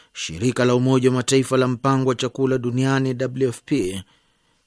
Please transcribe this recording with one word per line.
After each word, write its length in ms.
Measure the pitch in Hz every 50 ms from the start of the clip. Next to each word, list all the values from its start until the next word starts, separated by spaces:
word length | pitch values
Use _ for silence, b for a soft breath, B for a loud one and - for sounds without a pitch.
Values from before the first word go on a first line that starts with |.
| b b
shirika 520 | b - - - 80 87 117 127 - 127 123
la 100 | 123 123
Umoja 340 | 123 127 131 131 131 123 127
wa 40 | 127
Mataifa 400 | 127 123 - 135 135 123 - 131
la 120 | 131 127 127
mpango 400 | 123 110 - 135 135 131 131 131
wa 60 | 123
chakula 440 | - 131 120 - - 135 127 131 127
duniani, 560 | 120 123 117 131 131 135 135 135 135 131 127
W 340 | 120 131 123 127 131 135 120
F 120 | 117 - _
P, 380 | - 151 123 92 92 98 95 - _ _ _ _ _ _ _ _ _ _ _ _